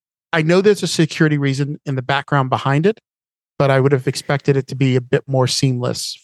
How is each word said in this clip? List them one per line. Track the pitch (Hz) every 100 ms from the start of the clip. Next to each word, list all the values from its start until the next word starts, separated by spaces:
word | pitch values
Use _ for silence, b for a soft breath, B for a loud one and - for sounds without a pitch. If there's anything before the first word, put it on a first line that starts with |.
| _ _ _
I | 165
know | 156 180
there's | 202 202
a | 185
security | - 156 - 156 147
reason | 139 135 143 147 -
in | 131
the |
background | 127 139 - 143 131
behind | 110 135 139 190
it, | 220 _ _ _ _ _ -
but | 139
I | 135
would | 135
have | 135 135
expected | - - 143 - 139
it | -
to | 131
be | 135 127
a |
bit | 123 139 -
more | 131 131
seamless | - 139 123 123 - - -